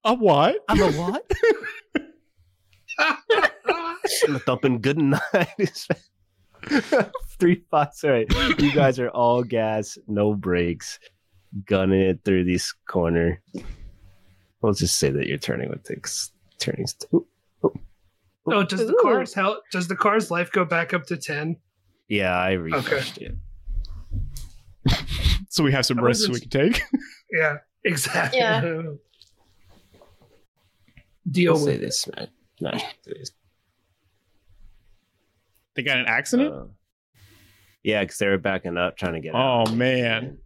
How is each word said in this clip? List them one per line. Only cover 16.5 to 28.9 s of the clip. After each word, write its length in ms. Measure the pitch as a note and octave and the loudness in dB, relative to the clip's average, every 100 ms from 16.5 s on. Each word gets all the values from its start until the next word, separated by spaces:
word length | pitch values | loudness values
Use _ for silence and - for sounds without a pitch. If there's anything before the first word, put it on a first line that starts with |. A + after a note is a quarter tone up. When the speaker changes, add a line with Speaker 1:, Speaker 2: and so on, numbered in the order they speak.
| _ | _
Speaker 2:
turning 280 | - - - | -6 -4 -8
st-, 220 | - - | -10 -2
ooh, 140 | E4+ - _ _ _ | -2 -2 _ _ _
ooh, 40 | - | -4
ooh. 120 | - - _ _ _ _ _ - | -4 -18 _ _ _ _ _ -2
Speaker 3:
Oh, 100 | G#3 | 0
does 220 | F#3+ F#3+ A3+ | 0 -2 2
the 60 | |
Speaker 4:
Ooh. 60 | A4 | 4
Speaker 3:
car's 320 | G#4+ A#3 B3 | 4 2 -2
hel-, 280 | - F#3+ G#3+ _ | -2 -2 -2 _
does 160 | F#3 F3 | -6 -4
the 80 | F#3 | 0
car's 360 | G#3 G#3+ G#3+ | 2 2 0
life 200 | F3 F3 | -4 -2
go 140 | G3+ E3+ | -2 0
back 280 | E3+ E3 | -2 -2
up 120 | F3+ - | -4 -4
to 100 | E3 | -8
ten? 400 | - D3 D#3 E3 _ _ _ _ _ | -6 -6 -6 -8 _ _ _ _ _
Speaker 2:
Yeah, 280 | G#2 F#2 F2+ | -2 0 0
I 200 | F#2 F#2+ | 0 -2
Speaker 3:
Okay. 200 | E2 - | -2 -4
Speaker 2:
refreshed 420 | - C#3+ B2 - | -2 -4 -4 -12
it. 160 | - - - - - - - - - - - - - - - - - | -12 -12 -12 -16 -6 -6 -6 -12 -8 -8 -6 -10 -14 -18 -20 -4 0
Speaker 1:
<laughs> 80 | - - - - - F#3+ | 0 -2 0 2 2 0
So 140 | - | 0
we 80 | D3 | 2
have 140 | C3+ A2+ | 2 2
some 100 | B2 | 2
Speaker 3:
I 40 | |
Speaker 1:
risks 240 | A#2+ A#2 G#2+ | 4 2 0
we 60 | |
Speaker 3:
wasn't 180 | A#2+ - | -2 -2
Speaker 1:
can 200 | C3+ E3+ | 2 2
take. 120 | A#3+ - C4+ - | 2 -2 -4 -6
<laughs> 240 | - _ | -20 _
Speaker 3:
Yeah, 240 | E3 D#3 D3 _ _ | 0 0 -2 _ _
exactly. 560 | F3+ D#3 - F#3 E3+ B3+ | -4 -2 -2 -2 0 0
Speaker 4:
Yeah. 220 | A3+ A3 E3+ D#3+ E3 | 2 2 0 -4 -8